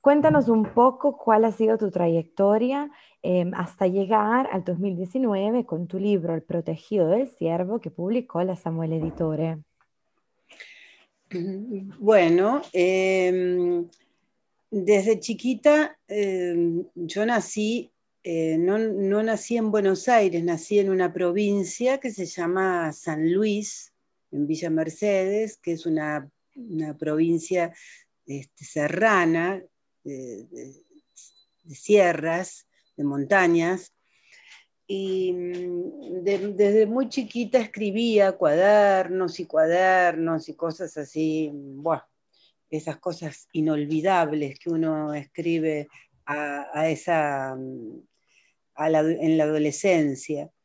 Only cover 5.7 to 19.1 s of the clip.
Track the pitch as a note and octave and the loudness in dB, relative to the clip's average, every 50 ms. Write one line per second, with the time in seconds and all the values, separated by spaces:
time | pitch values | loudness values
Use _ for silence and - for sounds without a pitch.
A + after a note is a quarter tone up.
5.7 | E3+ D#3+ F3 D#3+ - F#3+ G3 G#3 G3+ F#3 D#3+ E3+ E3 D#3+ D#3+ _ F3 E3+ D#3+ - | -6 -6 -6 -6 -6 -4 0 2 2 2 0 -2 -4 -4 -6 _ -6 -4 -4 -4
6.7 | D#3+ D#3+ - - G#3+ G3+ E3+ D#3 F#3 A3+ C#4 A#3+ - _ E3+ E3 E3 E3+ F3+ F#3 | -8 -8 -8 -4 0 0 2 4 2 2 0 -4 -6 _ -4 -2 -2 -2 -2 -4
7.7 | A3 A#3 - D#3+ - - E3+ F#3+ A3+ B3 A#3+ - - E3+ F3+ F#3 F#3 F3+ - E3 | -6 -6 -8 -10 -10 -6 -4 -2 -2 -4 -4 -4 -4 -2 -2 -2 -4 -6 -6 -6
8.7 | E3 E3 E3 D#3+ D#3+ D#3+ D#3 D#3+ - - E3+ D#3+ D#3 - E3 E3 D#3+ D3+ D3+ _ | -4 -4 -4 -2 -2 -2 -4 -6 -4 -4 -4 -2 -2 -2 -4 -4 -4 -8 -12 _
9.7 | _ _ _ _ _ _ _ _ _ _ _ _ _ _ _ _ - _ - - | _ _ _ _ _ _ _ _ _ _ _ _ _ _ _ _ -20 _ -20 -20
10.7 | - - - - _ _ _ _ _ _ _ _ - F3+ E3+ G3 F#3+ G3 G#3+ B3 | -20 -20 -20 -20 _ _ _ _ _ _ _ _ -8 -6 -6 -6 -6 -8 -8 -8
11.7 | A3 G3 G3 G3 - - G3+ G#3 A3 G3 F3 E3 E3+ F3+ F#3+ G#3+ B3+ D4 - - | -10 -10 -10 -12 -12 0 4 6 8 8 8 8 6 6 4 4 2 0 -4 -2
12.7 | - F#3 F3 F#3 F#3 F#3+ F#3+ F#3+ F#3+ F#3 F#3 F3+ F#3 F#3 F3+ F3+ F3+ F3+ F3 F3 | 0 2 2 4 4 2 2 2 2 2 2 2 2 0 0 0 0 0 0 0
13.7 | F3 F3 E3+ E3+ _ _ _ _ _ _ _ _ _ _ _ _ _ _ _ _ | 0 -2 -4 -6 _ _ _ _ _ _ _ _ _ _ _ _ _ _ _ _
14.7 | A3 G3+ F3+ G3 G#3 G3 F#3+ A3 A3 F#3+ - - A3 - - B3 B3+ G#3 - D4 | -6 -2 2 4 2 4 4 2 0 0 -2 -8 -8 -4 -2 -4 -4 2 4 4
15.7 | D4 D4+ D4+ D4+ - _ _ _ G3+ G#3 G3+ G3 F#3+ F#3 F3+ F3 E3+ E3+ E3+ E3+ | 4 4 2 0 -6 _ _ _ -4 -2 -2 -2 -2 -2 -2 -2 0 0 0 0
16.7 | E3 E3+ F#3 - _ F3 E3+ D#3+ - G3+ G#3+ A3+ A#3+ G#3+ - - - G#3+ G#3+ G#3+ | 0 -2 -6 -8 _ -10 -10 -6 -2 -2 0 0 0 -2 -2 -4 -4 -4 -2 -2
17.7 | A#3 A#3+ - _ _ _ _ _ _ _ _ F3+ E3 E3 D#3+ D#3+ D#3+ D#3+ E3+ F#3 | -2 -4 -6 _ _ _ _ _ _ _ _ -4 -2 -2 0 0 0 0 2 2
18.7 | G3+ G#3+ A3+ A3 G3+ G3 G3 F#3+ | 0 0 0 -2 -2 -2 0 0